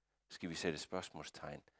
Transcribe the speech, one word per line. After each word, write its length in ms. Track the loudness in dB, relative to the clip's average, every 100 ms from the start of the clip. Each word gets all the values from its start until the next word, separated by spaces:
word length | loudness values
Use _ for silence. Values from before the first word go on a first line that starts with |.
| _ _ -14
skal 220 | -4 0
vi 40 |
sætte 240 | 4 4 4
spørgsmålstegn 840 | 2 0 0 -4 -8 -6 -6 -6 -10 _